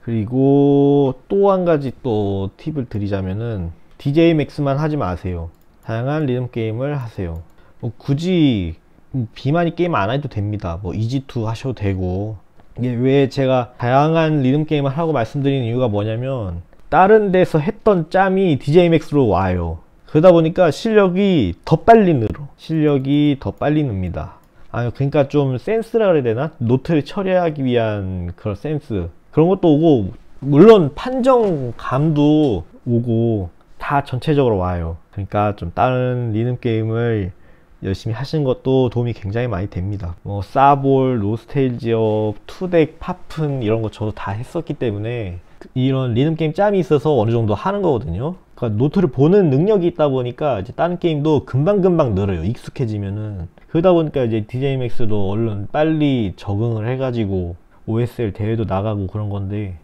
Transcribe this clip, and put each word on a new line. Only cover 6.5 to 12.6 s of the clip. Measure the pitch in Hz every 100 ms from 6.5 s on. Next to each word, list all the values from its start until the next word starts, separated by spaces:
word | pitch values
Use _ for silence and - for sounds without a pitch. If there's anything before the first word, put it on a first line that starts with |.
게임을 | 117 110 110 139 147
하세요. | 117 - 90 82 - - - -
뭐 | 123 -
굳이 | - 139 170 180 147 110 85 82 _ _ -
음, | 135 110
비만이 | - 135 165 170
게임 | 165 175
안 | 139 98
해도 | 135 139
됩니다. | 110 101 104 92 85
뭐, | 95
이지투 | 98 113 135 135 120 107
하셔도 | 113 135
되고. | 117 98 95 92 92 104 107 _ -